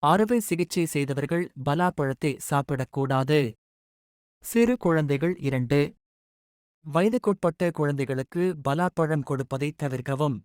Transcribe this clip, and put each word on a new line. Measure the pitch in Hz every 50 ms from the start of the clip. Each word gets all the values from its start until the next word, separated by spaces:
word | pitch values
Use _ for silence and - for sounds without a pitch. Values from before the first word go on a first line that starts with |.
| -
அறுவை | 147 160 196 220 214 247 240
சிகிச்சை | 214 - 175 165 175 - - - 170 160
செய்தவர்கள் | - 147 143 135 143 135 143 143 165 170 180 - _ - 131
பலாப்பழத்தை | 143 143 160 180 180 170 - 147 135 135 - - 151 131 -
சாப்பிடக்கூடாது. | - - - 143 139 - 147 127 131 - - 143 135 131 135 131 131 131 151 151 139 113 104 _ _ _ _ _ _ _ _ _ _ _ _ _ _ _ _ _ _
சிறு | - - 233 233 233 254 240
குழந்தைகள். | - 180 165 160 151 143 143 139 147 170 180 -
இரண்டு | - 139 135 131 127 117 147 143 143 143 - _ _ _ _ _ _ _ _ _ _ _ _ _ _ _ _ _ _
வயதுக்குட்பட்ட | 156 143 160 180 214 226 247 - - 208 190 - 175 160 _ 180 170
குழந்தைகளுக்கு | 160 - 156 143 143 139 139 135 135 131 131 _ - 170 175 185 180 151
பலாப்பழம் | 139 139 139 156 180 180 - - 165 151 160 156 135
கொடுப்பதை | - 143 131 127 - - 131 143 147 151
தவிர்க்கவும். | _ 151 143 127 127 123 139 139 131 151 147 131 104 -